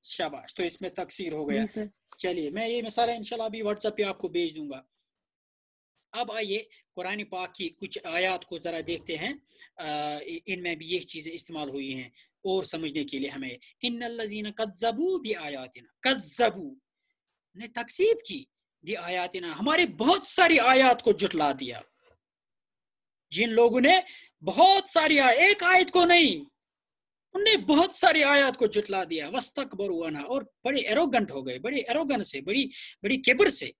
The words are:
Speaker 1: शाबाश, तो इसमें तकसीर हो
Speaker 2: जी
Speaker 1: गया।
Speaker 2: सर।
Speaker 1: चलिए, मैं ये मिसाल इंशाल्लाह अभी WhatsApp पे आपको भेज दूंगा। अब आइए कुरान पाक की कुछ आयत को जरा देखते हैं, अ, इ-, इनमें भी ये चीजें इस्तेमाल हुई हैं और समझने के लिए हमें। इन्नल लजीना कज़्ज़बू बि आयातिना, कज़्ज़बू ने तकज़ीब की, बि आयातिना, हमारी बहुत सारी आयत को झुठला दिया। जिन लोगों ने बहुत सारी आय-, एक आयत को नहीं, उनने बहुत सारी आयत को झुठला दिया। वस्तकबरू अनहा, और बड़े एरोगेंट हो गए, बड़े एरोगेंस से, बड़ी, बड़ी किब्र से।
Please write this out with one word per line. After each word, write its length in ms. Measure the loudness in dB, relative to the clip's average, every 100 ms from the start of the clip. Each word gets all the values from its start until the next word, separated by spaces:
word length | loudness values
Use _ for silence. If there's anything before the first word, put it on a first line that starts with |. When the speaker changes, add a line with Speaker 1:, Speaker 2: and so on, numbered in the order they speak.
| -6
Speaker 1:
शाबाश, 480 | -4 -4 -8 -12
तो 100 | -6
इसमें 300 | -4 -4 -8
तकसीर 400 | -8 -8 -6 -6
हो 180 | -6 -4
Speaker 2:
जी 60 | -2
Speaker 1:
गया। 80 | -2
Speaker 2:
सर। 240 | -6 -10 _ _ -8
Speaker 1:
चलिए, 320 | -4 -4 -4
मैं 160 | -4 -4
ये 140 | -4
मिसाल 280 | -2 -2 0
इंशाल्लाह 380 | -2 -8 -6 -6
अभी 140 | -4
WhatsApp 360 | -4 -2 -4 -2
पे 60 |
आपको 260 | -4 -4 -6
भेज 260 | -4 -4 -6
दूंगा। 300 | -12 -12 _ _ _ _ _ _ _ _ _ _ _ _ _
अब 180 | -8 -6
आइए 380 | -6 -4 -4 -6 _ _ -10
कुरान 280 | -8 -8
पाक 300 | -8 -10 -10 -10
की 120 | -12
कुछ 300 | _ -10 -10 -6
आयत 380 | -2 -2 -2
को 160 | -8 -10
जरा 220 | -8 -8
देखते 340 | -8 -10 -8 -8
हैं, 260 | -8 -10 _ -20 -20 -14
अ, 420 | -8 -6 -6 -8
इ-, 220 | -10 -12 -10
इनमें 300 | -8 -6 -8
भी 80 | -6
ये 140 | -6
चीजें 320 | -6 -10 -10
इस्तेमाल 380 | -6 -6 -6 -8
हुई 220 | -8 -8
हैं 200 | -10 -12 -18 -20 _ -4
और 200 | -2 -2
समझने 380 | -4 -6 -6
के 160 | -6 -6
लिए 100 | -8
हमें। 300 | -8 -12 -14 -20 _
इन्नल 400 | -6 -4 -8 -8
लजीना 300 | -8 -8 -10
कज़्ज़बू 680 | -6 -8 -2 -4 -2 -2 -2
बि 140 | -4
आयातिना, 560 | -8 -8 -10 -12 -18 -20 _
कज़्ज़बू 720 | -2 -2 -4 0 0 0 -14 -16 _ _ _ _ _ _ _ -20
ने 100 | -12
तकज़ीब 500 | -10 -4 2 2 2
की, 300 | -4 -14 -14 _ _ _ -10
बि 80 |
आयातिना, 600 | -8 -6 -4 -4 -8 -10
हमारी 320 | -6 0 2 0
बहुत 420 | 0 4 4 4
सारी 300 | 6 6 6
आयत 440 | 6 6 6 4
को 120 | 2
झुठला 400 | 2 0 0 0
दिया। 300 | -2 -6 -12 -16 _ _ _ _ _ _ _ _ _ _ _ _ _ _
जिन 160 | -2 0
लोगों 320 | 4 4 6
ने 220 | 6 4 2 -16 -20 _
बहुत 460 | -6 6 8 8 4
सारी 280 | 2 4 6
आय-, 200 | 6 6
एक 260 | 6 4
आयत 260 | 4 6 6
को 160 | 4 6
नहीं, 400 | 8 6 2 -10 _ _ _ _ _ _ _ _ 0
उनने 220 | 4 4
बहुत 380 | 4 4 4 4
सारी 260 | 4 4
आयत 340 | 4 4 2 2
को 120 | 0
झुठला 360 | 0 -2 -4
दिया। 260 | -4 -6 -4
वस्तकबरू 680 | -2 -2 -2 -8 -6 -4 -4
अनहा, 240 | -6 -8
और 300 | -6 -6 -6 _ -4
बड़े 160 | -4
एरोगेंट 500 | 0 0 2 0 -2
हो 100 | -6
गए, 180 | -8 -8
बड़े 200 | -6 -6 -4
एरोगेंस 420 | -4 0 -2 -2
से, 100 | -4
बड़ी, 280 | -4 -2 -2 -6 -14 -10
बड़ी 140 | -4 -2
किब्र 320 | 0 4 4
से। 240 | 4 -2